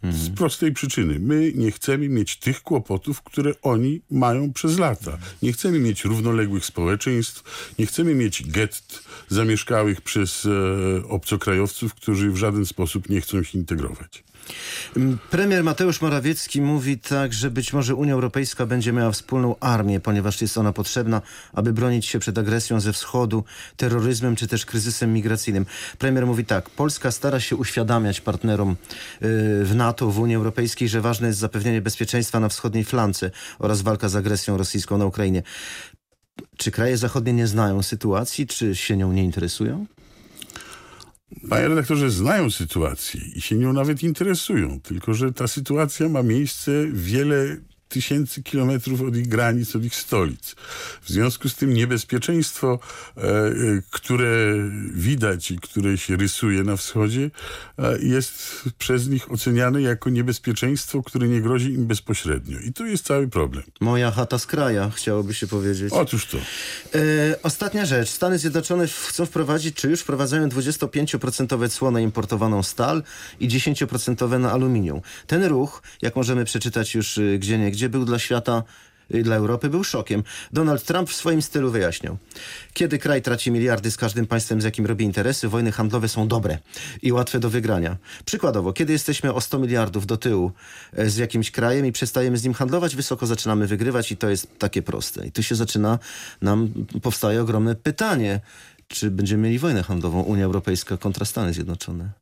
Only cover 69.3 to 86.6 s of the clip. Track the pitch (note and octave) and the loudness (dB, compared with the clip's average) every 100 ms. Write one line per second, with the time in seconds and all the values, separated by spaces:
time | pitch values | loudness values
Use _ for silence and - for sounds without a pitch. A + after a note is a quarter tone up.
69.3 | E3+ D3 D3+ D#3 D3+ B2+ E3+ - C#3 C#3 | 0 0 0 0 -2 0 0 0 -2 0
70.3 | D3+ D#3 B2 C3 D3+ C#3 C#3+ D3+ B2+ B2+ | 2 2 0 -2 -2 -2 0 0 0 -2
71.3 | - C3 B2+ A#2+ - C3+ A#2+ A2+ G#2+ G2+ | -2 -2 0 0 0 2 2 2 0 -2
72.3 | A2+ A2 G#2 F#2 - B2 D#3+ D3+ - - | 0 2 2 0 0 0 0 -4 -14 -18
73.3 | - B2 B2 - C#3+ C#3 - - A#2 B2 | -4 0 0 0 0 0 -2 -2 0 2
74.3 | B2+ B2+ B2 C3 A#2+ F#2 C#2+ - - - | 2 2 2 2 2 0 -2 -8 -18 -2
75.3 | D#3+ F#3+ C#3+ C#3+ - - - A#2 C3 B2 | 2 4 2 0 -4 -20 -6 -4 0 0
76.3 | B2+ A#2 A#2 A#2 A2+ A2 A2+ G#2 - G#2 | 0 0 -2 -2 -2 -2 0 -2 0 2
77.3 | G2 G2 A2+ G#2 G2+ B2 C3 A#2+ A#2+ - | 2 2 2 2 0 -2 0 0 0 0
78.3 | - - D#3 - - - _ _ A#2 A#2 | 0 2 -2 -2 -12 -20 _ _ 0 2
79.3 | A2 G#2+ A#2+ D3 D#3+ G3+ B2+ - G#2 G2+ | 2 2 0 0 0 -2 -4 -2 -2 -2
80.3 | - - D3+ D#3+ D3 - F3 F3 - - | -10 -6 0 2 2 0 -2 -2 -2 0
81.3 | D#3+ D3+ D3 C3 A2+ F2+ - - F#2+ - | 0 0 0 0 2 0 -2 -6 -8 -12
82.3 | - - - - - E3 D3 - C#3 B2 | -18 -16 -16 -12 0 0 0 2 0 2
83.3 | A#2+ - A#2 B2 A#2 G#2+ G#2+ A#2 G#2+ A2 | -2 2 2 2 2 0 -2 -2 0 0
84.3 | A#2 A2+ A2+ G#2+ G#2+ G#2+ G#2+ G#2+ F#2+ G#2+ | 0 0 0 0 0 -2 2 0 2 0
85.3 | C#3 A2+ A2+ A#2 G#2 A2 A#2 A2 - A2 | 0 0 0 0 0 0 0 0 0 0
86.3 | A#2 G2 D#2+ | 2 0 -2